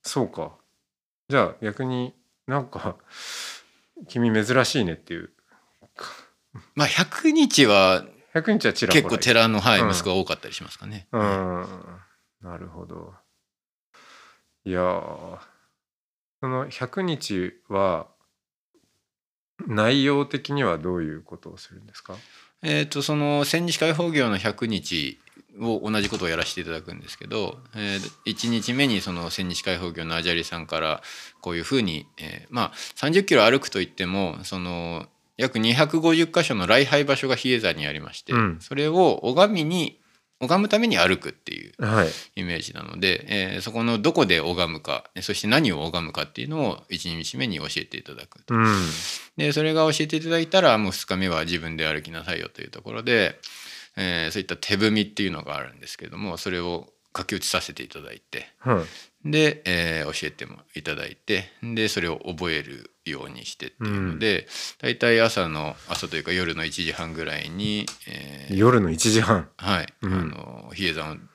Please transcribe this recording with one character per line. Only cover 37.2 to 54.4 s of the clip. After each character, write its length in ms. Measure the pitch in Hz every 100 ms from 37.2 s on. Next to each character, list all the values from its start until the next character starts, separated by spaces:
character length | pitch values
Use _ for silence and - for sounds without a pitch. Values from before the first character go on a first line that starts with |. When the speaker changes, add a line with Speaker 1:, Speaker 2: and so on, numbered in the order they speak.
| 135
Speaker 2:
が 100 | 120
比 120 | 131 120
叡 40 |
山 160 | 101 78
に 100 | 73
あ 60 |
り 80 | 73
ま 120 | 78
し 100 | -
て、 100 | -
Speaker 1:
う 40 | 120
ん。 220 | 104 82
Speaker 2:
そ 140 | -
れ 120 | 139 151
を 320 | 170 170 -
拝 280 | 107 131 208
み 120 | 196
に、 340 | 156 180 147 - _ _ _ _
拝 220 | 127 185
む 60 | 208
た 100 | 208
め 80 | 233
に 100 | 101
歩 200 | 92 92
く 100 | 69
っ 40 |
て 220 | - -
い 140 | 50 -
う 40 | -
Speaker 1:
は 260 | 110 110
い。 40 | 82 - -
Speaker 2:
イ 80 | -
メ 140 | 90 85
ー 40 |
ジ 140 | 82
な 80 | 78
の 160 | 78 85
で、 260 | 92 90 -
え 300 | 104 95 92
ー、 20 |
そ 80 | 104
こ 140 | 113
の 160 | 117 117
ど 120 | 131
こ 140 | 165 110
で 140 | 82
拝 320 | 76 85 85
む 80 | 78
か、 240 | 80 65 - 90
そ 140 | 95
し 60 | -
て 60 | 107
何 240 | 135 139
を 140 | 80
拝 220 | 80 85 80
む 40 |
か 100 | -
っ 40 | 76
て 100 | -
い 40 | 64
う 20 |
の 200 | 156 123
を 140 | - _
一 260 | 85 87
日 220 | 82 80 127
目 100 | 131
に 120 | 85
教 80 | 76 -
え 80 |
て 120 | - -
い 60 |
た 120 | -
だ 120 | 64 -
く 160 | -
と。 120 | -
Speaker 1:
う 40 | 113
ん。 80 | 113 101 85 80 82 - - -
Speaker 2:
で、 160 | 147
そ 100 | 147
れ 100 | 156
が 180 | 160 156
教 120 | 151
え 20 | 156
て 80 | 160
い 40 |
た 100 | 165
だ 100 | 165
い 80 | 160
た 120 | 190
ら、 160 | 165 110
も 100 | 101
う 40 |
二 140 | - -
日 100 | 92
目 120 | 95
は 160 | 82
自 160 | 82 85
分 160 | 82 80
で 100 | 78
歩 160 | 76
き 80 | 76
な 140 | 82
さ 100 | 78
い 60 | 82
よ 80 | -
と 120 | -
い 60 | -
う 40 |
と 120 | -
こ 100 | 107
ろ 100 | 113
で、 360 | 120 117 92 - - - - - - -
え 300 | 92 85 80
ー、 20 |
そ 80 | 101